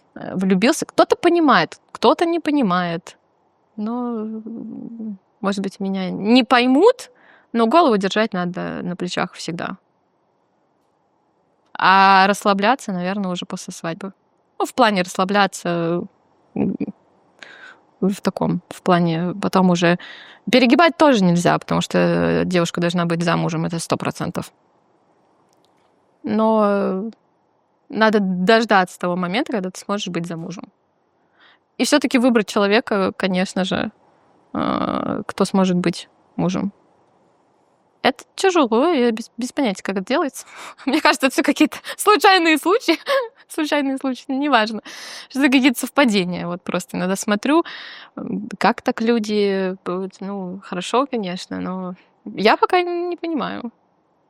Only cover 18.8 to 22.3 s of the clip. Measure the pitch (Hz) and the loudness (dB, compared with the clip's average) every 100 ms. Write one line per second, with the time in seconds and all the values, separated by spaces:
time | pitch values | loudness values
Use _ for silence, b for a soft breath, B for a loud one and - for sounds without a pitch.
18.8 | - 175 170 160 180 196 190 196 185 175 | 2 2 2 0 -4 -4 -2 2 4 4
19.8 | 170 175 B B B B - 254 220 302 | 2 2 B B B B 0 4 6 6
20.8 | 330 - 302 226 180 175 160 156 - 165 | 4 6 4 6 4 4 2 0 0 -4
21.8 | - 180 175 170 170 | 0 0 0 2 0